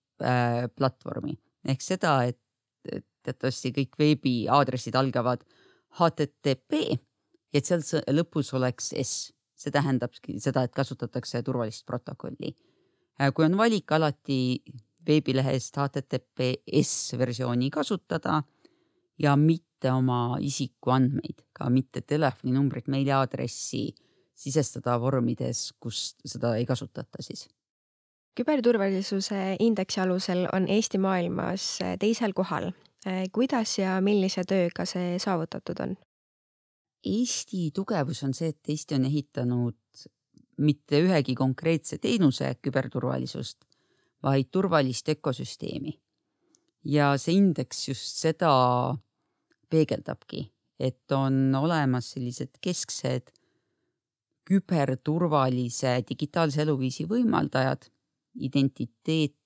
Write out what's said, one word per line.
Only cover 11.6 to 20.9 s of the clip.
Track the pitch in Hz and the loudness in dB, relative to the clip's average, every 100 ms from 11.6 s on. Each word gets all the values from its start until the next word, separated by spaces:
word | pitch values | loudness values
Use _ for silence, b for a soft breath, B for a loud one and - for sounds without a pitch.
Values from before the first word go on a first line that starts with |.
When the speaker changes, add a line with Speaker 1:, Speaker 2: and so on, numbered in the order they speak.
| 113 - - | -4 -8 -8
Speaker 1:
protokolli. | 120 - - - - - - _ _ _ _ _ - | -10 -8 -12 -12 -10 -10 -10 _ _ _ _ _ -2
Äh, | 139 | 0
kui | 131 160 | 4 4
on | 185 | 4
valik, | 233 214 - | 4 2 2
alati | 156 156 135 - 135 127 127 - 123 - _ - | 2 2 0 -2 0 0 -2 -6 -20 -20 _ 2
veebilehest | 151 143 131 135 135 - - | 2 4 0 0 -2 -4 -4
H | 139 | -2
T | - | -4
T | - 127 - | -4 -6 -6
P | - 127 123 - 147 | -2 -2 -2 0 2
S | - - - 120 | 2 0 -4 -2
versiooni | 123 120 123 120 131 | -2 -2 -2 0 0
kasutada | 302 285 190 - 165 - 156 - b b b b b b - | 0 -2 -4 -4 -4 0 -2 -2 b b b b b b 0
ja | 147 143 | 4 6
mitte | 156 165 - _ 135 | 6 4 -2 _ 0
oma | 131 131 123 120 127 | 2 2 2 0 -2
isikuandmeid, | 143 - 139 - - | -4 -4 -6 -4 2